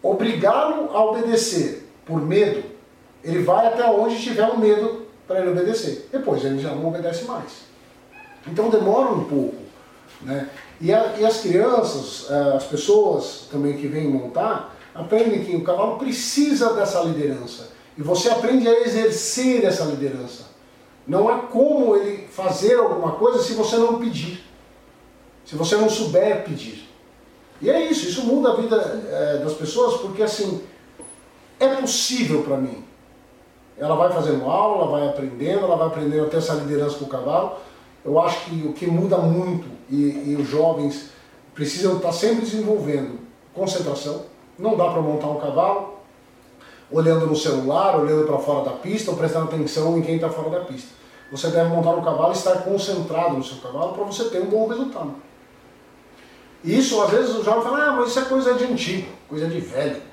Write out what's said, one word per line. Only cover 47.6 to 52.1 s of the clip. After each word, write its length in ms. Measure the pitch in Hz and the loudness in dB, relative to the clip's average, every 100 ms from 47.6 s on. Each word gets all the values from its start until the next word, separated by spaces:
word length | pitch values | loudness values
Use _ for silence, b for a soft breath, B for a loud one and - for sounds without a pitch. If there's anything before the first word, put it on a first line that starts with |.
| 131 147 151 156 | 0 2 4 2
olhando 280 | 147 156 151 | 2 2 2
pra 120 | 135 | 0
fora 280 | 143 139 - | 0 0 -2
da 60 | |
pista, 400 | - 185 214 190 | -6 -4 -4 -2
ou 60 | 175 | -2
prestando 280 | 160 160 160 | 0 0 -2
atenção 520 | 160 147 156 160 170 | -2 -4 0 0 0
em 40 | |
quem 180 | 160 165 | 0 -2
tá 100 | 165 | -2
fora 200 | 160 156 | -4 -4
da 100 | - | -4
pista. 280 | 135 131 - B B B B | -6 -12 -16 B B B B
Você 180 | 139 165 | -6 -2
deve 200 | 170 170 | 2 2
montar 220 | 165 170 | 2 2
um 120 | 175 | 0
cavalo 280 | 165 | 0